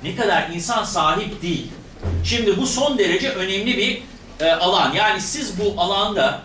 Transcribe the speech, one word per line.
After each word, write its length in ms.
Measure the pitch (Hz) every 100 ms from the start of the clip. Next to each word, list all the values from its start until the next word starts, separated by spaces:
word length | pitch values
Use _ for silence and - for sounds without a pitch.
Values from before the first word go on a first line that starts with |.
Ne 120 | 147 185
kadar 340 | 214 165 170
insan 300 | 170 - 233
sahip 580 | - - - 202 214 -
değil? 260 | 175 143 117 - - - - -
Şimdi 340 | - 240 214 190
bu 100 | 262
son 300 | 254 285 254
derece 320 | 185 180 269
önemli 480 | 190 185 196 226 -
bir, 240 | 226 - - - - - 160
e, 60 |
alan. 420 | 165 175 302 -
Yani 280 | 170 214 202
siz 380 | - 302 247 185
bu 220 | 208 185
alanda 600 | 175 202 208 202 165 -